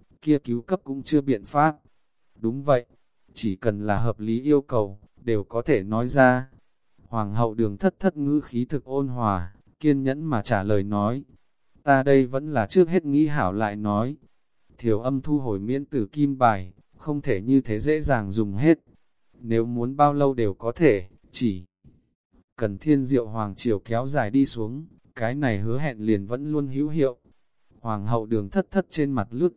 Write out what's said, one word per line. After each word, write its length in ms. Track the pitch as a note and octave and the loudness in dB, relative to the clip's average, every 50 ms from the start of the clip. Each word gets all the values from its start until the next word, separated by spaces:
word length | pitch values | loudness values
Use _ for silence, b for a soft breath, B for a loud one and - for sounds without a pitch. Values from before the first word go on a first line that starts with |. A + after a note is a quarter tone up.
| _ _ _ _ | _ _ _ _
kia 180 | - D3+ D3+ C#3 | -2 0 0 0
cứu 220 | - B2 A#2+ A#2+ | 0 -4 -6 -6
cấp 200 | A#2 - - - - | -4 -4 -6 -6 -6
cũng 200 | C#3 C3+ C#3 B2 | -6 -10 -8 -6
chưa 180 | - D#3 D3 | 0 0 0
biện 240 | C#3 C#3 B2+ G2+ G2+ | 0 0 -2 -4 -4
pháp. 320 | - - C#3+ D3+ D#3+ D3+ D3 _ _ _ _ _ _ _ _ _ _ _ - | -4 0 2 2 2 2 -2 _ _ _ _ _ _ _ _ _ _ _ -6
Đúng 240 | A2 A2+ A#2+ C#3 C3+ | -4 -4 -4 -2 2
vậy, 220 | D3 C3+ B2 A#2+ _ _ _ _ _ _ _ _ _ - | 2 2 2 2 _ _ _ _ _ _ _ _ _ -8
chỉ 220 | - A2+ G#2+ F#2+ | -4 -4 -4 -4
cần 240 | F#2+ - A#2 G#2 G#2 | -2 -2 -2 -2 -2
là 160 | G#2 G#2+ G2+ F#2+ | -2 -2 0 2
hợp 220 | G2+ A#2 G2+ G#2+ | 2 0 0 -2
lý 220 | G#2+ A2 A2+ A#2+ | -2 -4 -2 -2
yêu 200 | C3 D3 D3 C#3 | 0 2 2 2
cầu, 380 | C#3 - C3 A2+ G#2 G2 G2 G2+ _ - _ _ | 2 0 0 0 0 -2 -4 -12 _ -20 _ _
đều 220 | - A#2 A2+ G#2 G2 | -4 -2 -2 -2 -2
có 180 | - A2+ A#2 | -4 -6 -4
thể 220 | B2 - C#3+ G#2 F#2+ | 0 2 2 0 0
nói 240 | G#2 G#2+ A2+ B2 B2 | 0 -2 -2 -2 0
ra. 420 | A#2+ C#3 C3 B2+ B2+ B2+ C3 C3 _ - _ _ _ _ _ _ _ _ _ - | 4 6 6 6 6 4 -2 -8 _ -20 _ _ _ _ _ _ _ _ _ -8
Hoàng 260 | A2+ A2+ G#2 G2+ G#2 | -4 -4 -4 -2 0
hậu 200 | A2 A#2+ A2+ G#2+ | 0 0 0 2
Đường 240 | A#2 A2+ G#2 G2+ G2+ | 0 -2 -2 -2 0
Thất 220 | - F#3+ - - | -2 -2 -2 0
Thất 180 | G3 F#3+ D3+ D3+ | -4 -4 -2 -2
ngữ 240 | C#3+ C#3 D3 D3+ C#3 | -2 0 0 -2 -2
khí 220 | - B2+ A#2+ B2 | -2 -4 -4 -4
thực 200 | - D#3 C3 - | -4 -4 -8 -6
ôn 220 | B2+ C3 C#3 C#3 C3+ | -4 -4 -4 -2 -2
hòa, 480 | B2 B2 A#2 G#2 G2 F2+ F2 F2 - _ _ _ _ _ | -4 -2 0 0 0 0 -4 -8 -12 _ _ _ _ _
kiên 240 | - D3+ C#3+ C#3 C3+ | 0 0 2 2 0
nhẫn 200 | C3+ C3+ D3 D#3+ | -2 -2 -4 -4
mà 180 | D#3+ C3+ G#2+ | -4 -2 -2
trả 220 | G2+ - A2+ G2 F#2+ | 0 0 0 0 0
lời 200 | G#2 G#2+ G2+ G2 | 2 0 0 0
nói, 400 | G2+ G#2 G2+ G2+ A2 A#2+ C#3 - _ _ _ _ _ _ _ _ _ _ _ - | 0 -2 -2 0 -2 -2 -4 -8 _ _ _ _ _ _ _ _ _ _ _ 0
"Ta 200 | D3 C#3 C3+ C3 | 2 4 4 6
đây 220 | C#3+ C#3 C3+ C3 | 4 4 4 4
vẫn 280 | B2 C3 C3+ D3+ D#3 D3 | 2 -2 -6 -6 -4 -2
là 140 | A#2+ G#2 - | -2 -2 2
trước 220 | - F#3 F3+ D#3+ | 4 4 4 4
hết 160 | F3 F#3 D#3+ | 4 -2 0
nghĩ 220 | C#3+ C#3 D3 D#3 D3+ | 2 2 2 2 2
hảo 260 | D3 D3 G#2+ F2+ F#2+ | 2 0 0 0 0
lại 220 | G#2 A2 G#2 G#2 | 0 -2 -2 -2
nói." 420 | G#2 G#2 G#2 G#2 G2+ A2+ C3 D3+ - _ _ _ _ _ _ _ _ _ _ _ - | -4 -2 0 0 0 0 -2 -4 -10 _ _ _ _ _ _ _ _ _ _ _ -6
Thiểu 240 | - A#2 G#2+ G#2 | 0 0 0 0
Âm 200 | A#2 C3 C#3 C3 | 0 -2 -4 -2
thu 180 | - D3+ D3 D3 | -2 -2 -2 -2
hồi 200 | C3+ A#2+ G2+ F#2+ | 0 -2 -4 -4
miễn 260 | G2+ A2+ C3 C#3 C#3+ | -2 -4 -4 -4 -6
tử 200 | - - C3 G#2 | -4 -4 -4 -4
kim 320 | G2 - D3 D3 C#3+ C#3 B2+ | -4 -2 0 0 0 2 4
bài, 360 | B2 A#2 G#2+ F#2+ F#2 G2 - _ _ _ _ - | 4 4 4 2 -2 -10 -14 _ _ _ _ -14
"Không 240 | - D#3 D3 C#3+ | -8 -6 -6 -4
thể 200 | - C#3 A2 F#2 | -2 -2 -2 -2
như 200 | G2+ B2 C3+ C3+ | 2 4 4 4
thế 180 | B2 - G#2+ G#2+ | 4 2 -2 -2
dễ 220 | A#2 D3 D3+ D#3 | 0 0 0 0
dàng 300 | D3+ D#3 C3+ A2+ G#2 G2 | 2 0 0 0 0 -2
dùng 240 | G2 A2+ G#2+ G#2 G2 | -2 -2 -2 -2 -2
hết. 240 | G2+ - D#3+ E3 - _ _ _ _ _ _ _ _ _ _ _ - | 0 4 4 4 2 _ _ _ _ _ _ _ _ _ _ _ -14
Nếu 260 | B2 A2+ A2+ A2+ A2+ | -6 -2 0 0 0
muốn 300 | A#2+ A#2+ A#2+ A#2+ B2+ C3+ | 0 -2 -4 -4 -2 2
bao 180 | C#3+ D3 D3 C#3+ | 4 4 4 4
lâu 200 | C#3+ C#3+ C#3 C3+ | 4 2 2 2
đều 200 | A#2+ A2+ G2+ F#2+ | 2 0 -2 -2
có 180 | - A2+ A#2 | -4 -6 -6
thể, 380 | - - E3+ C#3+ G#2 G2 F#2 - _ _ _ _ | -2 4 4 4 4 4 0 -8 _ _ _ _
chỉ 340 | - - B2+ A2+ F#2+ F#2 F2+ - _ _ _ - - _ _ _ _ _ _ _ _ _ _ _ _ | -6 -2 -2 -2 -2 -4 -10 -18 _ _ _ -20 -20 _ _ _ _ _ _ _ _ _ _ _ _
cần 220 | - A#2 G#2 G2 G2 | -4 -4 -4 -4 -2
Thiên 280 | - D#3 D3 C#3 C3 | 0 2 2 2 2
Diệu 220 | B2+ C#3 A#2+ A#2 G#2+ | 2 0 0 0 -2
Hoàng 280 | A2 A2+ G#2+ G2+ F#2+ | -4 -6 -6 -6 -6
Triều 240 | - - A#2+ A2 F#2+ | -4 -2 -2 -2 -2
kéo 280 | - - A2+ A#2 C3 C3+ | -2 -4 -4 -4 -2 -2
dài 240 | D3 D3 A#2 G2+ | -2 -2 -2 0
đi 140 | A#2 C#3 C3+ | 2 2 2
xuống, 420 | - - A#2 G#2+ G#2+ B2 D3 D#3+ - - _ _ _ - | 2 2 -2 -2 -6 -8 -10 -12 -16 -20 _ _ _ -10
cái 200 | - A2+ A2+ B2+ | -4 -4 -4 -2
này 240 | D3 D3+ B2+ G#2+ G2 | 0 0 0 0 0
hứa 200 | G#2 A2+ A#2 C3+ | 0 0 -2 0
hẹn 200 | D#3 D3+ A#2 G#2+ | -2 -2 -4 -4
liền 260 | G#2+ A2 G#2+ G2+ G2 | 0 0 0 0 0
vẫn 260 | G2+ A#2+ C3 C#3+ D3+ | -4 -8 -6 -6 -4
luôn 160 | D3+ D3+ C#3+ C3+ | -2 -2 -2 -4
hữu 220 | C3 C3+ D3 D3+ | -4 -4 -4 -2
hiệu." 280 | D3+ D#3+ C3+ C3 B2 - _ _ _ _ _ _ _ _ _ _ _ _ | 0 0 0 0 0 -4 _ _ _ _ _ _ _ _ _ _ _ _
Hoàng 260 | - A#2 G#2+ G#2 G2+ | -8 -6 -6 -4 -2
hậu 200 | G#2+ A#2+ A#2 A2 | 0 -2 -2 0
Đường 240 | A2 A#2 G#2+ G2+ G2 | 0 -2 -2 -2 -2
Thất 220 | - G3 F3+ - | -2 -2 -2 -2
Thất 140 | - G3 F3+ - | -2 -4 -4 -4
trên 220 | - D#3+ D3 C#3+ | -2 -2 -2 0
mặt 160 | C3+ A#2+ G2 - | 0 -2 -4 -4
lướt 220 | A2+ B2+ F3 F3 - | -4 -2 -2 -2 -2